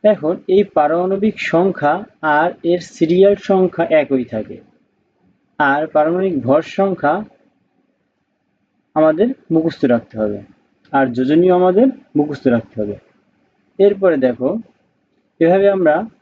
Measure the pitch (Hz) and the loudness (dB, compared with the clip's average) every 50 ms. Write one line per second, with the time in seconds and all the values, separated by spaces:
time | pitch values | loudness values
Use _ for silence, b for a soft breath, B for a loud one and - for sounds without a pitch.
0 | - 208 208 156 147 156 180 139 - - 185 202 202 - _ 165 147 147 160 175 | 2 2 0 2 -2 -4 -4 -4 -4 0 0 0 0 0 _ 0 0 0 0 -2
1 | 180 190 196 196 202 220 - - - - - 165 180 196 180 180 147 143 160 190 | -2 -2 -2 -2 -2 -4 -4 -4 -8 -2 0 0 0 0 -2 -2 -2 -2 -2 -2
2 | 220 - _ _ - 156 147 151 165 175 170 _ - 170 175 180 170 - - - | -6 -14 _ _ -4 -2 0 0 0 -2 -4 _ -4 -2 -2 -2 -4 -12 -4 -4
3 | 170 156 175 185 196 202 202 196 - - 196 190 185 175 - - 170 165 160 156 | -2 0 2 4 4 4 2 0 -2 0 0 2 2 0 -2 -4 -2 0 0 0
4 | 139 - 139 127 120 - - 110 107 - 101 - - _ _ _ _ _ _ _ | 0 0 -2 -4 -4 -4 -8 -8 -8 -10 -16 -20 -20 _ _ _ _ _ _ _
5 | _ _ _ _ _ _ _ _ _ _ _ - 147 135 139 147 156 156 - 151 | _ _ _ _ _ _ _ _ _ _ _ -2 0 0 0 -2 -4 -2 0 0
6 | 151 160 175 185 190 190 170 135 117 123 139 156 160 - - - 196 196 185 - | 0 0 0 -2 -2 -2 -4 -4 -2 0 0 0 0 -4 -4 -2 -2 -2 -2 -2
7 | - 143 156 202 107 - _ _ _ _ _ _ _ _ _ _ _ _ _ _ | -2 -2 -2 -2 -6 -12 _ _ _ _ _ _ _ _ _ _ _ _ _ _
8 | _ _ _ _ _ _ _ _ _ _ _ _ _ _ _ _ _ _ _ 156 | _ _ _ _ _ _ _ _ _ _ _ _ _ _ _ _ _ _ _ 0
9 | 156 160 156 160 214 247 269 _ _ _ 165 160 160 165 - - - 127 120 117 | 2 2 2 2 0 -2 -2 _ _ _ -2 0 0 -2 -4 -2 0 0 0 -2
10 | - _ - 110 107 104 104 101 104 _ _ _ _ _ _ _ _ _ - 139 | -4 _ -6 -6 -6 -4 -6 -10 -14 _ _ _ _ _ _ _ _ _ -2 0
11 | 135 127 117 123 127 131 151 165 180 185 180 180 180 185 180 202 254 269 262 - | 0 0 -2 -4 -2 2 2 2 4 4 2 4 2 2 4 4 2 2 0 -4
12 | _ _ _ 147 147 151 143 139 - 135 117 117 113 _ _ 117 104 101 101 - | _ _ _ -2 -2 -2 -6 -4 -2 0 0 0 -4 _ _ -8 -8 -8 -8 -14
13 | _ _ _ _ _ _ _ _ _ _ _ _ _ _ _ - 196 202 202 196 | _ _ _ _ _ _ _ _ _ _ _ _ _ _ _ 2 2 2 2 2
14 | 190 180 160 139 131 127 120 120 127 143 190 226 226 _ _ _ _ _ _ _ | 0 0 2 2 0 -2 -2 -2 -4 -4 -4 -6 -10 _ _ _ _ _ _ _
15 | _ _ _ _ _ _ _ _ 165 165 185 196 196 202 196 190 180 151 151 170 | _ _ _ _ _ _ _ _ 2 2 2 4 2 2 2 2 2 2 0 0
16 | 220 226 _ _ | -4 -8 _ _